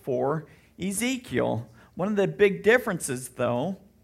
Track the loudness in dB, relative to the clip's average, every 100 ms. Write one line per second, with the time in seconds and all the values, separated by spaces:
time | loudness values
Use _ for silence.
0 | -4 -2 0 -2 -6 -20 _ -8 -6 -2
1 | -2 -4 -4 -2 0 -2 -6 -18 -18 -6
2 | -2 0 0 4 2 4 4 4 4 -4
3 | -4 -6 -8 -4 -2 0 -2 -6 -14 _